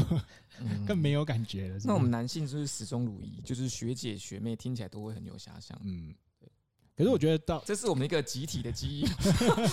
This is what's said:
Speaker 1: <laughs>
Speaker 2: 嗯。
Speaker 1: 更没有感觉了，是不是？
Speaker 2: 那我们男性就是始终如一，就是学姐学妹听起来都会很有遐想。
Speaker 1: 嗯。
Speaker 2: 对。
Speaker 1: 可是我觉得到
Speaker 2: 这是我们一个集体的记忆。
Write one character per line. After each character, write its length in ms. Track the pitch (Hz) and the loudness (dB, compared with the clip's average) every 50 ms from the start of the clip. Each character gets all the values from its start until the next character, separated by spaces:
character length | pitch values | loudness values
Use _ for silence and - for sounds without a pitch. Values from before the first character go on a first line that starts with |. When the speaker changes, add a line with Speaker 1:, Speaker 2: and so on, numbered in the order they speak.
| 143 - 170 156 - - | 4 4 2 0 0 -4
Speaker 1:
<laughs> 320 | - - - - - - | -10 -20 -20 -20 -12 -6
Speaker 2:
嗯。 240 | 127 110 104 104 101 | -4 -2 -2 0 0
Speaker 1:
更 140 | 104 214 175 | 0 2 2
没 140 | 151 143 | 4 4
有 120 | 143 147 151 | 4 2 2
感 180 | 151 127 113 113 | 2 0 -2 -2
觉 220 | - - 95 98 92 | -2 -4 -4 -4 -4
了， 0 | |
是 60 | 92 | -4
不 40 | 98 | -2
是？ 60 | 101 - | 0 2
Speaker 2:
那 60 | 208 | 4
我 40 | 180 | 4
们 120 | - 123 | 4 4
男 180 | 117 117 120 127 | 4 2 0 -2
性 180 | - 165 151 | -4 -4 -4
就 120 | 135 135 147 | -4 -4 -4
是 80 | 147 | -4
始 180 | 139 - - 107 | -4 -6 -6 -6
终 220 | - - 120 123 | -4 -2 -2 -2
如 160 | 120 101 - | -2 -4 -6
一， 180 | 101 104 104 113 | -10 -12 -12 -10
就 140 | - - 127 | -6 -6 -4
是 160 | 123 131 127 | -2 -2 -2
学 240 | - - 113 117 131 | -4 -4 -4 -4 -4
姐 200 | 139 - 117 101 | -4 -4 -6 -6
学 240 | 101 - - - 98 | -6 -8 -10 -8 -6
妹 160 | 104 117 113 | -4 -4 -4
听 220 | 110 - 127 127 | -4 -4 -4 -4
起 60 | 117 | -4
来 60 | 104 90 | -6 -8
都 120 | - 104 | -8 -10
会 120 | 104 110 110 | -10 -8 -8
很 100 | - - | -10 -10
有 100 | 92 - - | -12 -12 -14
遐 200 | - 82 78 80 | -16 -16 -16 -16
想。 220 | - - - - | -16 -14 -14 -10
Speaker 1:
嗯。 320 | - 98 92 87 80 76 - - _ _ _ _ | -8 -8 -6 -8 -8 -12 -14 -16 _ _ _ _
Speaker 2:
对。 80 | - - _ _ _ _ _ _ _ _ _ | -20 -20 _ _ _ _ _ _ _ _ _
Speaker 1:
可 80 | - | 2
是 60 | 156 240 | 4 4
我 100 | 269 143 | 4 4
觉 120 | 139 156 | 4 4
得 80 | 160 156 | 4 2
到 200 | - - 170 147 - | 2 -2 -4 -2 -2
Speaker 2:
这 100 | - 208 | -4 -4
是 120 | 190 - | 0 0
我 80 | 214 165 | 2 2
们 100 | 131 131 | 2 2
一 40 | 147 | 2
个 140 | 170 156 | 2 0
集 220 | 139 - - 127 143 | 0 -2 -4 -6 -6
体 160 | 160 - - | -4 -4 -4
的 100 | 117 117 | -4 -4
记 160 | 110 - - | -4 -4 -4
忆。 200 | 139 147 143 - 208 180 - - 196 175 - 233 247 254 - 233 190 | -4 -2 0 0 0 2 4 4 6 6 6 8 6 6 6 6 4